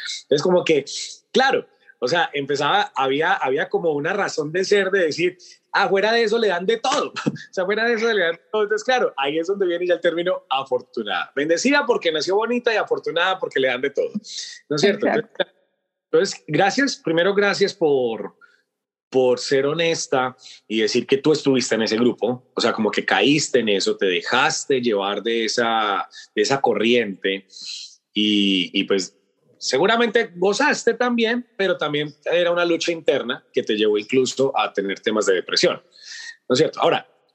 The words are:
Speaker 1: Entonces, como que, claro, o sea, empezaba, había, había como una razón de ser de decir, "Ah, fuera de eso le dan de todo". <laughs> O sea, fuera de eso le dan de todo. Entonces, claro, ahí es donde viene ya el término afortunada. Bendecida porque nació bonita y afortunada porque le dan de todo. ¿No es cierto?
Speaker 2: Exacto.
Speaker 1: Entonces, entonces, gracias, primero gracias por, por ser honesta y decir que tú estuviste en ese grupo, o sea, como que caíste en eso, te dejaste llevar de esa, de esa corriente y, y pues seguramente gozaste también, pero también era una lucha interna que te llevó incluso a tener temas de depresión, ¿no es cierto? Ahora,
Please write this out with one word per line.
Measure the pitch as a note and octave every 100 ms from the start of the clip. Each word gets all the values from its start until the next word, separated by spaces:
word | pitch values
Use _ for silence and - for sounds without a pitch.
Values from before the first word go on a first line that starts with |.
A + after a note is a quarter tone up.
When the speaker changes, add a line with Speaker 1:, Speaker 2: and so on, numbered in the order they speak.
| - -
Speaker 1:
Entonces, | - D3
como | F#3+ F3+
que, | D#3+ D3+ - - - - _
claro, | A3+ C4 - - _ _ -
o | B2
sea, | F3 D#3+
empezaba, | C#3+ C#3 C#3+ D3 G3 -
había, | - C3+ C#3 E3+
había | F#3+ C#3 C#3 F#3
como | G3 E3+
una | D3 D#3
razón | G3+ D#3+ - D3+
de | F3
ser | F#3+ G3+ F#3+
de | G3 E3
decir, | C#3+ F3+ F3+ - - -
"Ah, | E3+ F#3+
fuera | G3 G#3
de | A#3
eso | A3 A#3
le | G#3+
dan | F3 F#3+
de | A3+
todo". | C4 D4 B2+
<laughs> | - - D3 -
O |
sea, | -
fuera | F#3 G#3+ A#3
de |
eso | A3+ A#3
le | G#3+
dan | E3+ E3
de | -
todo. | G#3+
Entonces, | G#3 G#3+
claro, | A3+ B3+ F3+ -
ahí | C#3 D#3
es | E3
donde | G3+ F3+
viene | E3+ F3+
ya |
el | E3+
término | E3+ E3 F3+ F#3 -
afortunada. | C3 C3 B2+ - - G#2 F2+ -
Bendecida | C3 D3+ E3+ B3+ D4 B3
porque | A#3 E3+
nació | D#3 D#3 G3+
bonita | A3+ A#3+ A#3+
y | G#3
afortunada | D#3+ C#3 D3 D#3+ F#3 F#3
porque | F3 C#3+
le | C3
dan | B2
de | C#3
todo. | A#2 F2 G#3+ - - - - -
¿No | D3
es |
cierto? | G3 G3+ -
Speaker 2:
Exacto. | G#2+ -
Speaker 1:
Entonces, | - - _ _ _ _ _ -
entonces, | D#3+ G3 - -
gracias, | D3+ F#3+ A3 C#4 -
primero | - E3 F#3
gracias | G3 G3+ D#3+ G3
por, | - D#3+ C3+ B2 G#2+ - _ _ _ _ _ _ _ -
por | C3 B2+ B2
ser | - C3+ C#3
honesta | D#3+ E3 D#3+ - C3+ B2+ - - - -
y | A2
decir | G#2+ A#2+ -
que | C3+
tú | D3
estuviste | D3+ - C3 -
en | A2
ese | G#2+ A2
grupo, | B2 - G#2 B2 _
o | -
sea, | A2+
como | G#2 G#2
que | -
caíste | - F#2+ A#2+ D3+ - B2
en | A2
eso, | G2 G#2+ G#2
te | G2
dejaste | F2 - B2 D3+ C#3+ - C3
llevar | A#2+ G2+ G2 G#2
de | G#2 A#2
esa, | G#2+ - A#2 A2+ G#2+ F#2 - - -
de | -
esa | G#2 C3+
corriente | B2 G2+ A2+ A#2+ G#2+ F#2 G2 F#2+ - - - - - - _
y, | G#2+ G#2+ G#2 G2+ F#2+ E2
y | G2
pues | F#2+ G2 F2+ _ _ _ _ -
seguramente | - C3 F#3+ A#3 A#3+ A#3 G#3
gozaste | F3 F#3+ G#3 C4+ - -
también, | A3 B3 A#3 A3 B3 - -
pero | F#3+ E3+
también | D3+ D3 D3+ -
era | - E3+ E3+
una | F3
lucha | E3+ E3 -
interna | E3 D#3 C#3 A#2 C#3 _
que | B2+
te | - G#2+
llevó | G#2+ G#2
incluso | G#2 C3 B2+ - C3+ -
a | G#2
tener | - G2 F#2
temas | A2+ G#2+ G2
de |
depresión, | F2+ - - F3 - _ - - - - - -
¿no |
es | B2+
cierto? | D#3 -
Ahora, | D#3+ C3+ - _ _